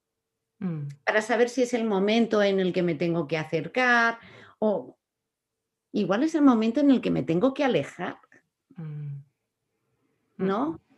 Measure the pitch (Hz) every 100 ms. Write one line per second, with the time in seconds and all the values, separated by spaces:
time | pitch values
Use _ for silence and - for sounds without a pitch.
0 | _ _ _ _ _ _ 185 156 143 143
1 | - 208 220 226 240 262 247 240 226 190
2 | 202 233 226 208 202 190 185 185 175 147
3 | 175 170 156 160 151 165 160 254 254 240
4 | 233 226 - - - _ 214 190 - -
5 | _ _ _ _ _ _ _ _ _ 220
6 | 180 202 320 320 285 226 220 240 285 240
7 | 185 165 139 165 254 269 269 185 139 -
8 | 190 - _ _ _ _ _ - 156 147
9 | 147 143 143 _ _ _ _ _ _ _
10 | _ _ _ - 190 202 294 320 _